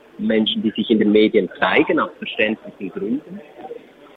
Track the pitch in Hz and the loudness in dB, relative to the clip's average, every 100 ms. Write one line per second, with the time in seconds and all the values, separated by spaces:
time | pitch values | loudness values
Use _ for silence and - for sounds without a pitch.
0 | - - 107 110 107 110 104 - 107 110 | -8 -6 0 2 0 0 -2 -2 0 2
1 | 104 107 107 107 92 - 107 113 160 160 | 4 4 4 4 0 -2 0 2 2 2
2 | 104 - - - 107 107 101 - 95 98 | -2 -6 -10 -2 -2 -2 -8 -12 -10 -8
3 | 98 127 - 196 - - - - - - | -6 -6 -8 -18 -18 -18 -16 -16 -20 -20
4 | - | -20